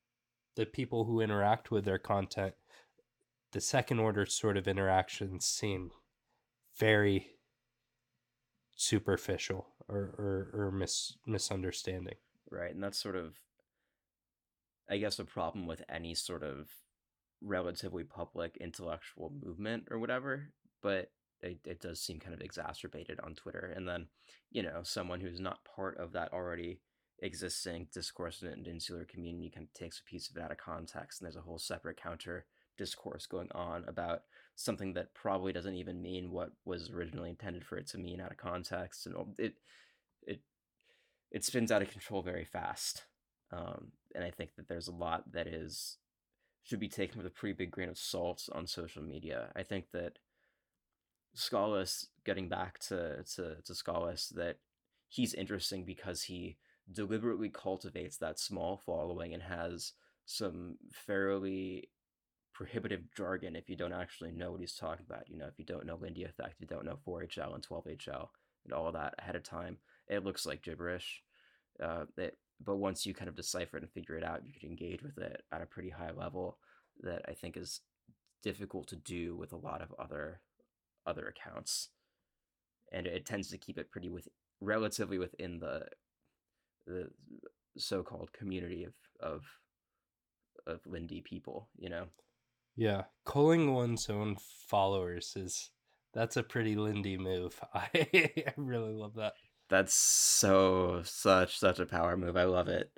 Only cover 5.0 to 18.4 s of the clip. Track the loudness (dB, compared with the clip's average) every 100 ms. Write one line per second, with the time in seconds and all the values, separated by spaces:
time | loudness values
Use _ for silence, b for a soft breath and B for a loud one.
5 | 6 0 -4 0 0 2 0 0 -2 -10
6 | _ _ _ _ _ _ _ 4 8 10
7 | 10 8 4 -10 _ _ _ _ _ _
8 | _ _ _ _ _ _ _ -2 4 4
9 | 6 2 2 -2 0 -4 -6 _ -4 -2
10 | -2 -2 0 0 0 0 2 2 0 0
11 | -2 -6 -2 0 0 0 0 -2 -2 -4
12 | -6 -10 _ _ -10 -6 -4 -2 -2 -2
13 | -2 -2 -4 -10 _ _ _ _ _ _
14 | _ _ _ _ _ _ _ _ -2 0
15 | 2 -2 -4 -2 -2 -2 -4 -6 -6 -6
16 | -4 -4 -4 -4 -4 -6 -10 -16 _ _
17 | _ _ _ _ -2 0 0 -2 -4 -6
18 | -8 -8 -6 -4